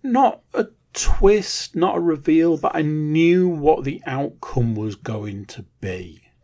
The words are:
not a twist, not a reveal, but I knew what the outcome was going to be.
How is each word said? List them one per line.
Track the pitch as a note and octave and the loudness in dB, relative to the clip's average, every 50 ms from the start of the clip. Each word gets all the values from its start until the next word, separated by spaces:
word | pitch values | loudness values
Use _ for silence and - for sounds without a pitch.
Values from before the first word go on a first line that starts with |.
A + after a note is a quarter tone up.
not | - C4+ A#3+ B3+ C4+ A3+ - - _ _ | -4 0 2 2 2 2 0 -4 _ _
a | - - G#3+ - _ _ _ _ | -4 -4 -4 -4 _ _ _ _
twist, | _ - - - - - - G3 G#3 G#3+ F#3 - - - - - _ | _ 0 2 4 4 6 6 6 4 4 0 -4 -8 -8 -8 -8 _
not | E3 E3 F#3+ - | -2 -2 0 0
a | - | 0
reveal, | E3+ E3+ D#3 D3 - - D#3 D#3+ E3 E3+ E3 | 0 0 -2 0 0 2 2 4 4 2 0
but | D3 C#3 - - | 0 -2 -2 -2
I | - | 0
knew | D#3 D3+ D#3 D3+ D3+ D3+ D3+ D#3+ E3 E3+ F3 F3+ F3+ F3+ | -2 -2 -2 -2 -2 0 2 2 4 4 4 4 2 2
what | E3+ D#3 C#3+ D3+ D#3 - | 0 0 2 2 2 2
the | - C#3 - - - | 0 -6 -8 -6 -8
outcome | D#3+ C3 C3+ C#3+ - - _ - - - C3 A#2+ A#2 A2 | -8 -6 -4 -6 -6 -8 _ -14 -6 -2 -2 0 0 -2
was | G#2+ G#2+ G#2+ G2 | -4 -4 -6 -8
going | _ - - A2 G#2+ G#2+ G#2 G2+ G2+ G2+ | _ -10 -10 -8 -8 -8 -10 -10 -12 -14
to | - - - F#2+ _ _ _ | -14 -16 -20 -20 _ _ _
be. | - F#2+ F#2 F#2 F2+ F2 E2+ - _ _ _ _ | -10 -10 -8 -10 -12 -16 -18 -20 _ _ _ _